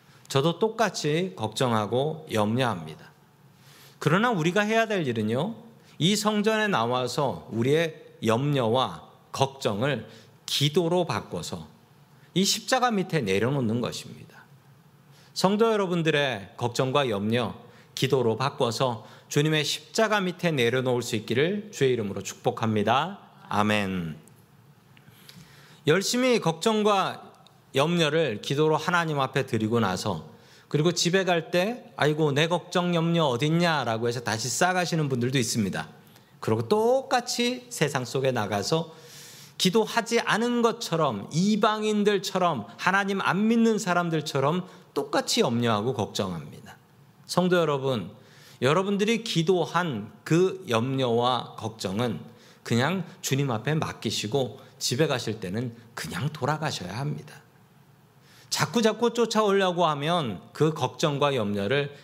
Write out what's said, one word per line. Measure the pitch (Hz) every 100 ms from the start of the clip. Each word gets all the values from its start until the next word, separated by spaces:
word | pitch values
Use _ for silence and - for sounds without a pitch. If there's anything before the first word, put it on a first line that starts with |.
| _ - -
저도 | 135 160 170
똑같이 | 220 220 214 - 151 156 185 180
걱정하고 | 107 - 131 110 101 120 147 160 -
염려합니다. | 110 104 117 127 92 80 78 - - _ _ - _ - - - -
그러나 | 147 180 240
우리가 | 202 156 185
해야 | 208 226 226
될 | 202 147
일은요, | 113 107 120 190 226 - - - -
이 | 160 208
성전에 | 214 214 208 220 214
나와서 | 151 117 127 127 139 135 85 -
우리의 | 107 123 151 165 - - -
염려와 | 110 113 143 143 113 123 113 82 - - -
걱정을 | - 135 - 127 101 135 123 113 - - - -
기도로 | - 143 151 165 180 170
바꿔서 | 104 - 90 80 87 78 - _ _ - _ -
이 | 175 190
십자가 | - - 254 247
밑에 | 208 175 160
내려놓는 | 98 98 113 143 117 117
것입니다. | 107 - - - - - - - - - - - - - -
성도 | - 185 208 226
여러분들의 | 214 190 175 160 151 139 110 95 -
걱정과 | 120 117 131 143 135
염려, | 101 104 120 104 85 - - -
기도로 | - 131 143 117 113
바꿔서 | 135 - 123 113 131 117 - - -
주님의 | 147 156 156 147
십자가 | - - - 220 208
밑에 | 180 170 170
내려놓을 | 139 117 131 127 123
수 | 117 110
있기를 | 107 117 160 208 -
주의 | - 131
이름으로 | 120 101 98
축복합니다. | 92 - 135 - 113 107 104 127 165 202 - - -
아멘. | 101 104 104 98 92 82 76 - - - - - _ _ - - - - - - - - - -
열심히 | 175 196 247 254 226
걱정과 | 170 160 226 214 208 196 156 113 - - - _ _ 131
염려를 | 156 175 156 156 147 104
기도로 | - 143 156 151
하나님 | 156 175 165 143
앞에 | 131 139 123
드리고 | 113 110 117
나서, | 104 92 110 85 - - - - -
그리고 | 151 160
집에 | 170 175 190 180
갈 | 170 160
때 | 175 196 247 - -
"아이고, | 143 151 156
내 | 139 160
걱정 | 175 - 185 175 170
염려 | 165 170 151
어딨냐?"라고 | 120 151 165 170 151 120 113 117
해서 | 117
다시 | - 110 127
싸가시는 | - 180 180 170 165 147
분들도 | 127 123 135
있습니다. | 113 117 98 80 80 - - - _ -
그리고 | - 110 113
똑같이 | 208 226 262 262 254 240 - 240 247 -
세상 | - 147 135 123
속에 | 139 131
나가서 | 123 101 104 98 160 165 - - - - - - -
기도하지 | 180 220 214 233 214 233
않은 | - 190 240 240
것처럼, | 233 208 - 160 147 104 -
이방인들처럼, | 147 196 214 220 214 214 208 202 202 196 185 175 135 - -
하나님 | 180 190 202 196
안 | - 170 220
믿는 | 233 226 214
사람들처럼 | 180 175 170 160 151 139 139 180 175 - - -
똑같이 | - - - 240
염려하고 | 170 117 120 107 117
걱정합니다. | 123 98 - 98 82 71 - - - _ _ - _ -
성도 | - 180 180
여러분, | 160 143 135 120 87 - - - - -
여러분들이 | 127 160 190 202 208 233
기도한 | 226 170 165 180 147 170 175 113 110 -
그 | - 160 185 - -
염려와 | 113 131 135 127 117 120 123 - -
걱정은 | 113 - 101 98 123 92 - - - -
그냥 | - 117 135 190 165 -
주님 | - 135 143
앞에 | 110 123 156
맡기시고 | 82 - 120 120 107 135 120 - - -
집에 | - 127 156
가실 | 127 117 107
때는 | 90 104 123 113 -
그냥 | - - 85 139
돌아가셔야 | - 127 151 151 - 90 107
합니다. | 143 147 - - - _ _ _ _ _ _ _ - - -
자꾸자꾸 | - 147 233 220 214 240
쫓아오려고 | 233 226 220 214 196 185 175 165
하면 | 147 147 175 127 90 -
그 | - 156
걱정과 | 156 127 - 160 143 143 135
염려를 | 104 104 101 139 143 -